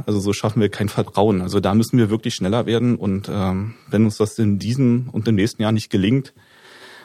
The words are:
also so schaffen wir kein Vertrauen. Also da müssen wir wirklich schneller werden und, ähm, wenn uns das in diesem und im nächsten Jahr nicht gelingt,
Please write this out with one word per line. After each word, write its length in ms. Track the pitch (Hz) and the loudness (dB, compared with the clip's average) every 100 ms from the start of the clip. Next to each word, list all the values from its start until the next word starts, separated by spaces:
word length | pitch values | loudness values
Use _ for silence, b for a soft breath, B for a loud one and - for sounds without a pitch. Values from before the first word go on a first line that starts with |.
| 123 | -2
also 140 | 104 | -2
so 140 | 98 | 0
schaffen 260 | 98 107 117 | -2 -2 0
wir 80 | 104 | 0
kein 220 | - 95 | 0 -4
Vertrauen. 520 | - 98 - 107 95 | -4 -4 0 2 2
Also 200 | 90 98 | 0 0
da 140 | 95 107 | 2 2
müssen 220 | 113 127 | 2 2
wir 120 | 104 | 2
wirklich 260 | 110 120 - | 0 -4 -4
schneller 300 | 92 117 107 | -2 -2 0
werden 320 | 113 123 117 | 0 0 0
und, 320 | 98 95 - | -2 -4 -4
ähm, 440 | 101 95 95 110 - - | -4 -2 -2 -6 -10 -2
wenn 140 | 101 | 2
uns 140 | 110 - | 2 2
das 200 | 104 - | -2 0
in 200 | 107 101 | 0 0
diesem 480 | 98 131 123 120 123 | -2 0 2 2 -2
und 160 | 120 113 | -4 0
im 60 | 104 | 2
nächsten 260 | 107 - | 2 0
Jahr 100 | 107 | 0
nicht 180 | 110 - | 0 0
gelingt, 440 | 101 95 135 - _ B B B B B B | 0 2 0 -2 _ B B B B B B